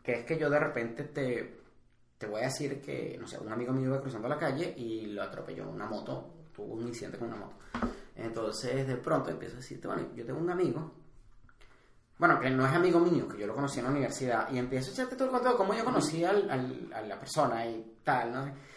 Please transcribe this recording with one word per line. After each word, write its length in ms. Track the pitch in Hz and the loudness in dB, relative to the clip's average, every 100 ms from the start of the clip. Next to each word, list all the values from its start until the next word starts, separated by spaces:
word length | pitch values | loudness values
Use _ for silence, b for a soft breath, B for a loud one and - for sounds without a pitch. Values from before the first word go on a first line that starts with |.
que 180 | - 120 | -2 -2
es 40 | |
que 140 | - 156 | -2 0
yo 100 | 147 | 2
de 80 | 147 | 2
repente 460 | - 120 117 - | 2 -2 -4 -6
te, 560 | 143 143 127 113 - - - - _ _ _ - | -6 -2 -2 -2 -6 -12 -20 -20 _ _ _ -12
te 80 | 107 | -6
voy 140 | 104 | -2
a 60 | 131 | -2
decir 340 | 135 139 135 | -2 -4 -6
que, 360 | - 127 101 - | -8 -6 -6 -8
no 60 | - | -10
sé, 100 | 104 | -10
un 140 | 107 | -6
amigo 200 | 113 123 | -4 0
mío 140 | 131 131 | 2 2
iba 100 | 135 | 0
cruzando 280 | 135 - 127 | -2 -4 -2
la 100 | 147 | 0
calle 360 | 151 135 180 - | 0 0 -2 -4
y 300 | 117 110 104 | -6 -4 -6
lo 160 | 101 | -6
atropelló 460 | 98 - - 101 101 | -6 -8 -10 -10 -8
una 180 | 104 107 | -8 -6
moto, 600 | - - 135 - - - | -6 -6 -8 -10 -18 -18
tuvo 220 | - 107 | -12 -10
un 140 | 113 120 | -6 -6
incidente 280 | - 98 - | -6 -8 -8
con 100 | 113 | -8
una 80 | 107 | -8
moto. 180 | 98 - B B B B B | -12 -16 B B B B B
Entonces, 720 | - 113 113 110 107 123 135 131 | -8 -6 -2 -4 -2 -2 0 0
de 100 | 123 | -2
pronto 320 | - - - | 2 0 0
empiezo 260 | - - - | -6 -8 -10
a 20 | |
decirte, 280 | - - 95 | -12 -10 -6
"Bueno, 200 | - - | -4 -4
yo 100 | 120 | -8
tengo 140 | 117 147 | -6 -2
un 100 | 175 | 0
amigo", 420 | 175 165 160 160 - - - - - - - b b b b _ - | 2 2 0 -4 -12 -20 -20 -20 -20 -20 -20 b b b b _ 4
bueno, 220 | 165 143 | 6 6
que 80 | 131 | 4
no 160 | 131 | 4
es 80 | 135 | 6
amigo 260 | 170 180 170 | 6 8 8
mío, 300 | 175 143 107 | 8 6 2
que 80 | 104 | -4
yo 80 | 104 | -2
lo 80 | |
conocí 260 | 117 139 135 | 0 -2 0
en 40 | 127 | 0
la 40 | |
universidad, 580 | 143 120 - 127 110 107 | 2 2 0 2 2 2
y 60 | 127 | 0
empiezo 300 | 127 131 135 | 0 -2 -2
a 20 | |
echarte 220 | - 254 254 | -2 -4 0
todo 80 | 262 | 2
el 40 | |
cuento 180 | 254 247 | 4 4
de 60 | 202 | 4
cómo 180 | 190 | 4
yo 100 | 220 | 2
conocí 400 | 233 202 - 160 | 2 2 2 2
al, 240 | 175 202 - | 4 4 4
al, 400 | 131 127 131 - | 2 0 -4 -8
a 80 | 110 | -8
la 160 | 107 98 | -8 -8
persona 460 | - 156 131 113 117 | -4 2 4 2 -2
y 320 | 113 - - | -4 -10 -6
tal, 300 | - 123 120 | 0 2 2
¿no? 220 | 127 143 139 B | -2 -6 -8 B